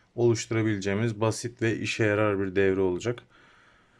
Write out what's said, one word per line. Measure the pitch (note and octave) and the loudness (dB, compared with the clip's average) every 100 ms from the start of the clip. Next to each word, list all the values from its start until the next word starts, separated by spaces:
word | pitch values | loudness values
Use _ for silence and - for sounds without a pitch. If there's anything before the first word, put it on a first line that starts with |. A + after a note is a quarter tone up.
| _ | _
oluşturabileceğimiz | A#2 A#2+ A#2 - A2+ A2 G2+ G2 G2+ A#2 G#2 | 0 2 2 -2 -2 0 0 0 0 -2 0
basit | A2 - A#2 - | -2 -2 -6 -4
ve | A2+ G#2 | -2 -2
işe | A2 - | -4 0
yarar | A2 G#2 G#2+ G2 | 2 2 2 0
bir | G2 F#2 | 0 2
devre | G2 F#2+ | 2 4
olacak. | F#2 F2+ G#2+ A#2+ - _ - _ _ _ _ _ | 2 0 -4 -8 -10 _ -20 _ _ _ _ _